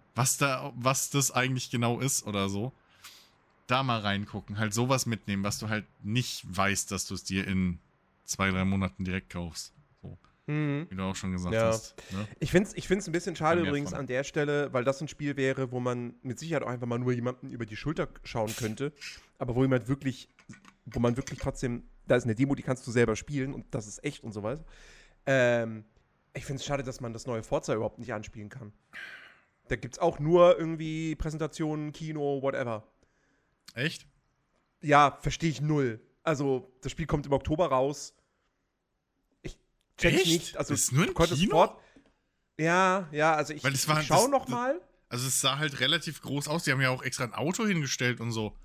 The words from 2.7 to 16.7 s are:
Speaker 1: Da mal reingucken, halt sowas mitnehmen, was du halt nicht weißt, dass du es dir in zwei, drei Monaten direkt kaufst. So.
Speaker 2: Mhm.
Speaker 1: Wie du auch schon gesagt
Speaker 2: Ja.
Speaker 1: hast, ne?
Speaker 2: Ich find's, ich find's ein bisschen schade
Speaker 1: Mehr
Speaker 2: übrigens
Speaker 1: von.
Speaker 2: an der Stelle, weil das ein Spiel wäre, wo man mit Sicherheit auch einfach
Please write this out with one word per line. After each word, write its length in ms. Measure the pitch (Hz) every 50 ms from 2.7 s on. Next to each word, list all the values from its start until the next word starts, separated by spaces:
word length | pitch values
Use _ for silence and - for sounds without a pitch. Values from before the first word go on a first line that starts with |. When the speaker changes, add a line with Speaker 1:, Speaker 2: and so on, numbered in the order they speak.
| - _ _ _ _ _ - - - - - _ _ _ _ _ _ _ _
Speaker 1:
Da 160 | - 127 131 135
mal 180 | 127 120 110
reingucken, 580 | 101 104 98 101 104 - - 101 - - 101 104
halt 160 | 113 107 98
sowas 320 | 113 123 127 135 123 -
mitnehmen, 360 | 123 113 98 - - 101 98 98
was 160 | 104 - -
du 100 | 113 107
halt 180 | 110 107 95 - _ _ -
nicht 420 | 104 110 123 120 - - - - -
weißt, 420 | 90 95 98 98 98 - - -
dass 160 | 98 92 -
du 80 | - 95
es 100 | 87 -
dir 220 | - 95 98 95 95
in 300 | 98 95 92 90 87 - - _ _ _ _ _ _ _ _
zwei, 260 | - - - 98 95
drei 140 | 92 92 92
Monaten 400 | 95 98 95 95 92 - - 95
direkt 260 | 92 92 95 - -
kaufst. 420 | - 87 87 85 82 - - - _ _ - _ _ _ -
So. 160 | 92 95 - _ _ _ _ _
Speaker 2:
Mhm. 400 | - 147 151 151 147 143 143 165 -
Speaker 1:
Wie 40 | 95
du 60 | 95 95
auch 140 | 95 95
schon 160 | - - 92 92
gesagt 220 | 90 90 90 110
Speaker 2:
Ja. 160 | 113 113 113
Speaker 1:
hast, 240 | 113 113 - - - - - - 95
ne? 160 | 95 104 - - -
Speaker 2:
Ich 100 | 156 131
find's, 240 | - 180 208 - -
ich 120 | - -
find's 220 | - 185 190 180 180
ein 40 | 156
bisschen 220 | 175 - 196 160
schade 280 | - 160 156 165 175 170
Speaker 1:
Mehr 80 | -
Speaker 2:
übrigens 200 | 143 143 143 -
Speaker 1:
von. 80 | - -
Speaker 2:
an 60 | 135
der 160 | 123 123 127 139
Stelle, 480 | - - 160 147 147 147 147 143 - -
weil 100 | 127 123
das 160 | 135 135 139
ein 80 | 160 139
Spiel 280 | - - 147 143 139 139
wäre, 340 | 131 135 131 131 135 120 127
wo 80 | 127
man 340 | 123 123 123 123 120 120 - - -
mit 160 | 131 120 -
Sicherheit 240 | 156 165 165 139 -
auch 60 |
einfach 180 | 117